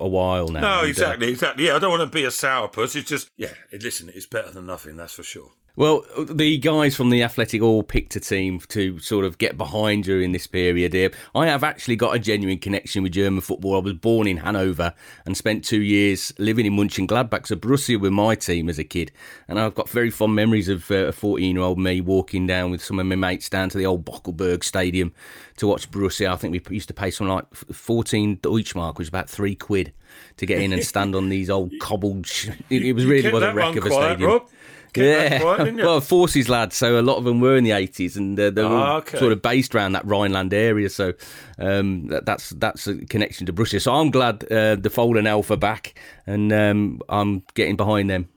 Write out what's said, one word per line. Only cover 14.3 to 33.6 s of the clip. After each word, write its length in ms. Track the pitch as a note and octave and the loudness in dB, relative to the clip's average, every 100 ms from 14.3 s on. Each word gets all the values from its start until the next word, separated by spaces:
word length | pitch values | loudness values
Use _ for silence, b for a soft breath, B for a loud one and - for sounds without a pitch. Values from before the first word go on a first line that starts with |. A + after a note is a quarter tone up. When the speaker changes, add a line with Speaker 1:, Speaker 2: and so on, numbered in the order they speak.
| E2+ | -2
Speaker 1:
Hanover 580 | E2+ G2+ F#2+ E2 E2+ - B B E2+ | -2 0 0 0 -4 -4 B B -8
and 100 | F#2+ | -4
spent 280 | A2 G#2+ | -2 -2
two 160 | - G#2+ | 0 0
years 500 | G#2 G2+ G2+ F#2+ - - | 2 4 4 2 -4 -4
living 260 | G#2 A2 | 0 2
in 100 | G#2+ | 2
Mönchengladbach, 760 | G2+ G2+ - F#2 A2+ A#2+ G2+ - | 2 0 0 0 0 0 -4 -4
so 80 | F#2 | -4
Borussia 420 | A2 D3+ C3+ A2+ | 0 0 2 0
were 120 | G2 | 2
my 240 | G2+ G#2+ A2 | 2 2 0
team 320 | - E2+ E2 | 0 -2 -2
as 100 | D#2 | -4
a 60 | |
kid. 260 | D2+ F2+ D#2 - B B B | -6 -6 -6 -10 B B B
And 100 | F#2+ | -2
I've 160 | A2 | -2
got 140 | G#2 - | -2 -4
very 220 | A#2+ A#2 | 0 0
fond 260 | - G#2+ G#2 | 0 2 4
memories 320 | A2 A2 F2+ | 4 2 2
of, 200 | F#2+ - | -2 0
uh, 140 | G2 E2+ | 0 0
a 60 | |
fourteen-year-old 680 | - G#2 E2+ F#2 F2+ F2+ F2+ | -2 -2 0 0 0 0 0
me 200 | F#2 F#2 | 0 0
walking 460 | F2+ F#2+ F#2 F#2+ F#2 | 2 0 0 -2 0
down 240 | F#2 F2+ | 0 -2
with 100 | F2+ | -4
some 160 | - G2 | -6 -4
of 60 | F#2 | -2
my 100 | F#2 | 0
mates 320 | F#2 F#2 - | 0 -2 -4
down 200 | G2 F#2 | -4 -2
to 80 | G2 | 0
the 60 | |
old 200 | F#2+ F2+ | 0 -2
Bockelberg 580 | D#2 - - E2 F#2 F2 | -4 -12 -10 -4 -2 -2
Stadium 500 | - F#2+ F#2 F2+ F2 - B B B B | -2 -2 0 0 -2 -6 B B B B
to 100 | G#2 | 0
watch 240 | - - | 0 -2
Borussia. 420 | G2 G2 - G2 | -2 -2 0 -2
I 40 | F2+ | -2
think 320 | F2 F2 - | -4 -6 -6
we 60 | F#2+ | -10
used 100 | - | -8
to 80 | |
pay 160 | - G2 | -6 -6
something 240 | - G2 | -4 -2
like 120 | F#2+ - | -2 -6
f-, 140 | - - | -16 -18
fourteen 600 | - - A#2 A2 A2 G#2 G2 | -10 -2 -2 0 0 0 -2
Deutschmark, 600 | - A2 G#2 F2+ E2+ D#2+ | 0 0 -2 -6 -6 -6
which 80 | D#2+ | -8
is 20 | |
about 200 | F#2 F2+ | -8 -8
three 280 | - G2+ G2 | -4 -4 -4
quid, 360 | - G2 F2+ - B B B B | -4 -2 -2 -8 B B B B
to 100 | F#2+ | -2
get 140 | F#2 | 0
in 120 | G2 | 0
and 120 | F#2 | -2
stand 320 | - G2+ G2+ F#2+ | -2 -2 -2 -2
on 140 | F#2+ | -2
these 200 | F#2+ F#2 | -2 -2
old 220 | G2 F2+ - | -2 -2 -6
Speaker 2:
<laughs> 40 | |
Speaker 1:
cobbled 480 | - G#2+ G2+ G2 E2 | -6 -2 -2 -4 -6
sh-, 220 | - A2 F#2+ - | -8 -8 -10 -4
it, 140 | B2+ | -2
it 80 | B2 | 0
was 100 | A#2+ | 2
Speaker 2:
You 80 | B2+ | 4
Speaker 1:
really 120 | C#3 | 4
Speaker 2:
kept 120 | B2+ | 4
Speaker 1:
was 80 | A2+ | 2
a 40 | G3+ | 2
Speaker 2:
that 80 | |
Speaker 1:
wreck 140 | - | 0